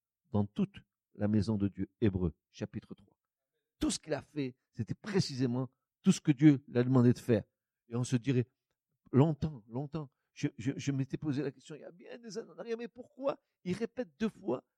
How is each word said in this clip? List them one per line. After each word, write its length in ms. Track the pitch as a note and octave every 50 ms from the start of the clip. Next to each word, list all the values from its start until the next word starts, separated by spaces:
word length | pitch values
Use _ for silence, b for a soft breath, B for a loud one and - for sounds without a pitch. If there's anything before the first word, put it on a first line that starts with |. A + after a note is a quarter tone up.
| _ _ _ _ _ _
dans 160 | - G#2 G#2
toute 320 | - - - G2 - - - - _ _ _ _ _ _
la 120 | - G#2 G#2
maison 280 | G#2+ G#2+ G2+ A2 A2 G2+
de 100 | G2+ G2
Dieu. 220 | - F#2 F#2+ - _ _
Hébreux, 340 | A#2+ G#2 F#2 F2+ F2+ E2 - _ _ _
chapitre 440 | _ - G#2+ - - G#2+ - - F#2+
trois. 200 | - _ _ _ _ _ _ _ _ _ _ _ _ _ _ _ _
Tout 120 | D4+ D4+
ce 80 | - -
qu'il 160 | - D3+ D3
a 80 | C3+ -
fait, 320 | - - D3+ C#3 B2+ - _ _ _ _
c'était 200 | - A2 - -
précisément 720 | - - G#3+ G3 F#3+ - - C#3 B2 C3+ A#2+ A#2+ B2+ C3 - - _ _ _ _ _ -
tout 100 | F#3+ F3
ce 80 | -
que 120 | - D#3 C#3+
Dieu 300 | C3 D3+ D#3 C#3+ C3+ - -
l'a 140 | - A#2+ B2
demandé 300 | B2+ C3 B2+ A#2+ B2 A#2+
de 60 | -
faire. 260 | - - A#2 G2+ - - _ _ _ _ _ _ _ _
Et 80 | A#2
on 80 | A#2+ B2+
se 120 | - C3
dirait, 300 | A#2+ A2 C#3 B2+ B2+ A#2 - _ _ _ _ _ _ _ _ _ _ _ _ -
longtemps, 500 | B2+ C#3+ E3 D3+ - - D#3 D3+ A2+ G2 A#2+
longtemps, 420 | A2 B2+ D3+ C#3 - D#3+ D3 C3 _ _ _ _ _
je, 160 | - - D3+ -
je, 160 | - G2+ C3+ -
je 160 | - - C#3+ C#3
m'étais 260 | C3+ C3+ - - -
posé 240 | D3+ D#3 B2+ C#3 D3
la 80 | C#3
question, 240 | - - - - D#3
il 80 | C#3+ -
y 20 |
a 60 | -
bien 260 | E3+ F3 B3+ - -
des 220 | B3 A#3 A3+ E3+ A3+
années 140 | A3 - D#3
en 60 | E3
arrière, 200 | F#3+ A#3 A3+ A3+
mais 100 | A#3+ G#3
pourquoi 500 | - B3+ B3 - _ - C4+ C#4 - - _ _ _ _ -
il 100 | F3+ F3+
répète 340 | G3+ A#3 - _ - - E3+ D3 -
deux 120 | A3 G#3+
fois 340 | - - F#3 G#3 B2+ B2+ - _ _